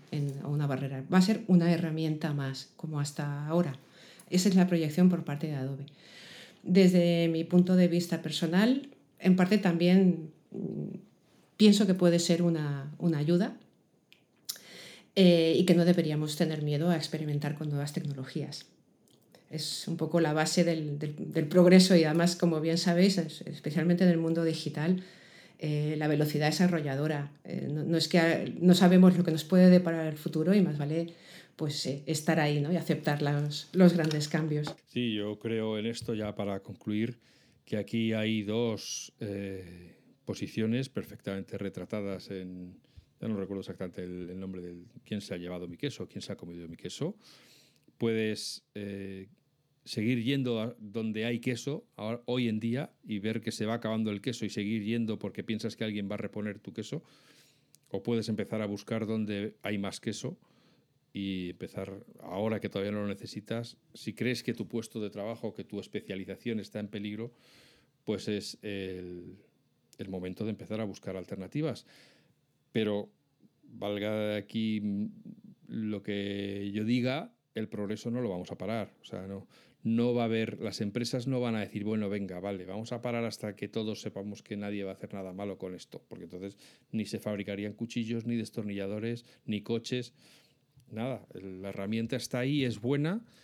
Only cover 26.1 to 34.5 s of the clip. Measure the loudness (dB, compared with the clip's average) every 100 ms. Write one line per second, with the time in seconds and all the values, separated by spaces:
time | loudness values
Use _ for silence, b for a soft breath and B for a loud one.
26.1 | 2 2 2 2 4 4 4 -2 -2 -2
27.1 | -2 -6 -12 -10 -6 -4 -4 0 0 2
28.1 | 4 4 2 -2 2 6 8 8 10 8
29.1 | 8 2 0 2 8 10 10 6 -2 -2
30.1 | -4 -4 0 4 4 4 2 -2 -2 -4
31.1 | B B B B -6 -4 -4 -4 -6 -4
32.1 | -2 2 2 4 2 0 0 0 0 0
33.1 | 0 0 0 -2 -6 -2 8 8 8 2
34.1 | 0 0 -2 0